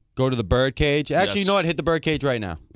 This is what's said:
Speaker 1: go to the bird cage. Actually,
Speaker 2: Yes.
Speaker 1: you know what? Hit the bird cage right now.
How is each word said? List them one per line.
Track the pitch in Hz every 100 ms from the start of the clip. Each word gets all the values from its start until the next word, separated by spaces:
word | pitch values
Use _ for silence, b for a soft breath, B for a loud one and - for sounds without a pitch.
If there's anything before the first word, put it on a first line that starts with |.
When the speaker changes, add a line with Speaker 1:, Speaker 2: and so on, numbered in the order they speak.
| _ -
Speaker 1:
go | 131
to | 127
the |
bird | 95 123 131 -
cage. | 147 143 143
Actually, | 151 196 202
Speaker 2:
Yes. | 190
Speaker 1:
you |
know | 202
what? | 170
Hit | 170
the |
bird | 160 165
cage | 160 151
right | 135 120
now. | 98 80 -